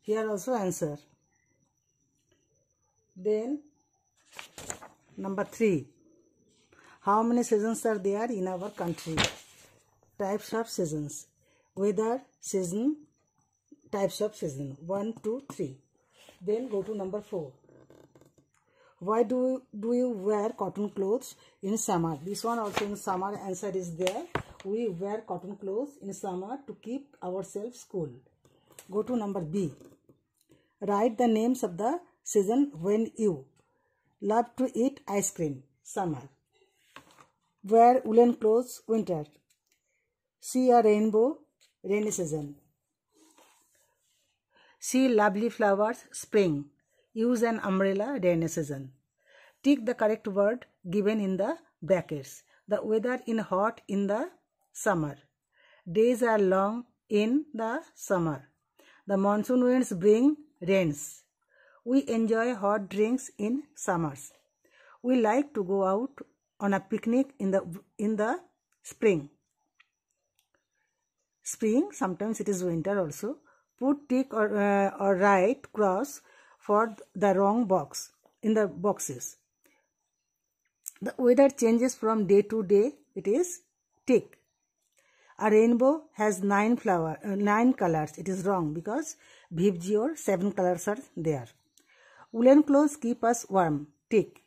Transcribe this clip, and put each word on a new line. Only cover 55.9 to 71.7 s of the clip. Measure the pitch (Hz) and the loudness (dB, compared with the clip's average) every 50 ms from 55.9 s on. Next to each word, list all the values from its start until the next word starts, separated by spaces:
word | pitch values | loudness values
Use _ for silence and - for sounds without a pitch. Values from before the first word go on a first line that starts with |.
Days | 165 208 220 240 254 214 247 | 2 4 4 4 4 2 2
are | 233 220 214 | 2 4 4
long | 202 185 190 190 196 202 220 240 240 _ _ _ _ _ | 4 4 4 2 2 0 -2 -6 -10 _ _ _ _ _
in | 220 208 208 226 247 294 311 - - | 0 2 2 2 2 0 0 -2 -8
the | 220 220 226 233 311 330 - _ | -6 -6 -4 -6 -6 -8 -12 _
summer. | - - - 202 180 165 160 147 135 - _ _ _ _ _ _ _ _ _ - _ _ | -18 -4 -2 0 0 0 -2 -4 -6 -10 _ _ _ _ _ _ _ _ _ -20 _ _
The | - 202 | -4 -2
monsoon | 196 196 202 208 214 208 - 254 254 247 | 0 2 2 0 0 0 0 2 2 4
winds | 247 254 254 247 - | 4 4 2 0 -2
bring | 208 170 175 208 214 226 254 285 302 - - _ _ _ | -4 2 4 4 6 6 6 2 2 0 -8 _ _ _
rains. | 180 170 196 190 180 156 143 143 - - - - _ _ _ _ _ _ _ _ _ _ _ _ _ | -2 0 2 2 2 0 -2 -4 -10 -16 -18 -20 _ _ _ _ _ _ _ _ _ _ _ _ _
We | 233 254 277 269 | 0 0 0 2
enjoy | - 233 226 226 208 226 226 226 247 247 | 0 -2 0 0 2 2 0 0 -2 -2
hot | 196 202 202 208 220 196 175 | -2 0 0 0 0 -4 -6
drinks | 185 202 214 220 247 269 - - _ | -2 0 0 0 0 -4 -6 -10 _
in | - 202 214 247 285 302 _ _ | -6 -4 -4 -4 -4 -6 _ _
summers. | - - - 185 170 165 151 139 - - - _ _ _ _ _ _ _ _ _ _ _ _ - _ - | -8 -4 -2 -2 0 -2 -4 -6 -10 -18 -20 _ _ _ _ _ _ _ _ _ _ _ _ -20 _ 0
We | 247 262 | 2 2
like | 254 220 208 220 269 294 285 - | 4 4 4 2 2 0 -2 -4
to | 220 190 | -6 -2
go | 175 196 196 190 | -2 0 0 2
out | 185 190 208 247 277 - - - _ _ _ _ _ _ _ | 2 0 0 -2 -6 -10 -16 -20 _ _ _ _ _ _ _
on | 202 202 196 | 0 0 0
a | 190 | 0
picnic | 190 - 220 208 - 226 233 254 269 269 - | -2 -4 -6 -4 -2 0 2 2 0 0 -4
in | _ 208 190 | _ -2 0
the, | 185 196 - 180 165 196 - _ _ - | 0 0 -2 -2 -12 -14 -16 _ _ -4
in | 214 214 220 | -2 -2 0
the | 202 208 220 285 359 - _ _ _ _ _ _ _ | 0 0 -2 -2 -4 -8 _ _ _ _ _ _ _
spring. | _ - - _ - 220 190 156 143 - _ _ _ _ _ _ _ _ _ _ _ _ _ _ _ _ _ _ _ _ _ _ _ _ _ _ _ _ _ _ _ _ _ _ _ _ _ _ _ _ _ _ _ | _ -20 -10 _ 2 2 2 2 -2 -8 _ _ _ _ _ _ _ _ _ _ _ _ _ _ _ _ _ _ _ _ _ _ _ _ _ _ _ _ _ _ _ _ _ _ _ _ _ _ _ _ _ _ _
Spring, | - - - 233 220 | -12 -8 -2 0 2